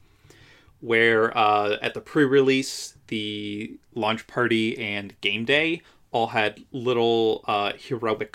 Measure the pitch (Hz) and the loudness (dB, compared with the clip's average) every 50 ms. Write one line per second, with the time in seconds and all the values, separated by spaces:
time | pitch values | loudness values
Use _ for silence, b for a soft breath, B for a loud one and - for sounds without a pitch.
0 | b b b b b b b b b b b b b b b _ - 117 117 113 | b b b b b b b b b b b b b b b _ -4 0 2 4
1 | 113 117 113 110 110 113 - 120 107 104 104 104 104 104 104 - 120 117 - 117 | 4 6 4 4 2 2 2 2 2 4 4 2 2 0 -2 -2 -4 -6 -6 -8
2 | - - - 160 147 127 135 143 135 131 135 131 131 - - - - - - - | -12 -4 0 2 2 4 4 4 4 4 2 2 0 -4 -8 -12 -12 -14 -16 -20
3 | _ - 117 107 104 104 107 104 104 104 104 104 110 - - - _ _ _ 117 | _ -8 -8 -6 -6 -6 -8 -8 -8 -8 -8 -8 -8 -10 -12 -18 _ _ _ -4
4 | 107 107 113 113 - - - 131 123 113 117 113 110 110 - 120 117 104 101 101 | -2 -2 -2 -4 -6 -6 -2 -2 0 2 2 2 2 0 -2 -4 -6 -6 -6 -8
5 | 101 98 - _ - 101 101 107 117 117 139 147 160 160 170 170 b b b b | -8 -10 -14 _ -4 -4 -4 -2 0 0 2 2 2 0 -4 -6 b b b b
6 | b _ - 120 113 113 123 117 107 104 - - - _ - 131 117 123 123 120 | b _ -2 -2 -2 0 0 0 0 0 -2 -6 -14 _ -10 -4 -2 0 0 2
7 | 117 117 117 113 113 110 107 - - - 107 101 101 101 - - - - 131 113 | 2 2 4 4 2 2 0 -2 -2 -2 -2 0 0 -2 -4 -8 -8 -8 -8 -4
8 | 117 110 110 110 107 - - | -2 -4 -2 -4 -6 -10 -12